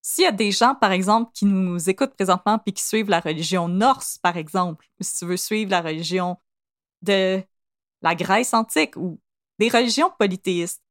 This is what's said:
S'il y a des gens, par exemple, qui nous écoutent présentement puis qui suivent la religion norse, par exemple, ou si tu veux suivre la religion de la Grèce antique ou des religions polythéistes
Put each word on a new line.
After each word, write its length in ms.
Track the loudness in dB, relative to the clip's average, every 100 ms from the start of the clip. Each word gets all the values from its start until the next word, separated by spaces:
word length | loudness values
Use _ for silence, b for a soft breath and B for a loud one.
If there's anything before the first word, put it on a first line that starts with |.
S'il 240 | -6 0 0
y 20 |
a 40 |
des 180 | 2 0
gens, 240 | 4 2 4
par 160 | 2
exemple, 400 | 2 2 0 0
qui 120 | -2 0
nous 440 | 2 0 -2 -2
écoutent 240 | -2 -2 _
présentement 440 | 0 2 2 -2
puis 140 | -2
qui 100 | -6
suivent 260 | -2 -2 0
la 120 | 0
religion 480 | 0 -4 -2 -2 0
norse, 480 | 2 2 2 -4 -4
par 180 | -2 -2
exemple, 500 | -4 -2 -2 -6 _ _
ou 40 | -8
si 100 | -8
tu 60 | -4
veux 120 | -6
suivre 340 | -2 -4 0
la 80 | -2
religion 540 | -2 -6 -4 -4 -4 -8 _ _ _ _ _ _
de 400 | 0 2 2 -2 -6 _ _ _ _ _
la 140 | 0 0
Grèce 380 | 2 2 2
antique 440 | 0 0 -2 -2 -4
ou 220 | -8 -10 _ _ _ -2
des 100 | 2
religions 420 | 4 2 2 0 2
polythéistes 600 | 0 0 -2 -2 -4 -8 _